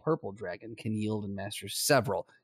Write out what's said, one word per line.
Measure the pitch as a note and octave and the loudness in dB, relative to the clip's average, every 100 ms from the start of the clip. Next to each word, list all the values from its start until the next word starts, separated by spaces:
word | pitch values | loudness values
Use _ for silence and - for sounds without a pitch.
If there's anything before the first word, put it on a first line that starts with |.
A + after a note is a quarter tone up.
purple | - D#3+ G2+ | 0 0 0
dragon, | G2 F2+ F2+ A2+ A2+ | -6 -6 -6 -8 -8
can | A2 G#2+ | -2 0
yield | G#2+ G#2+ G#2 | 0 0 -2
and | G2 | -4
master | G2 - G2 | -6 -6 -6
several, | - - C#3 G#2+ F#2 - - | -2 6 6 6 0 -4 -14